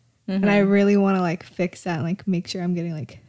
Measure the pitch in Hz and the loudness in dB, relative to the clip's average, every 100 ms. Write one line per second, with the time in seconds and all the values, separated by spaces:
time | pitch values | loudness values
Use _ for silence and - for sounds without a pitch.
0 | _ _ - 190 202 202 196 202 202 202 | _ _ -6 0 2 4 4 4 4 4
1 | 196 190 180 175 - - 175 - 185 165 | 4 2 0 -4 -8 -6 -6 -4 -6 -4
2 | 165 196 - 175 - 190 175 175 170 156 | -4 -4 -2 -4 -4 -6 -4 -4 -4 -8
3 | 123 - | -10 -14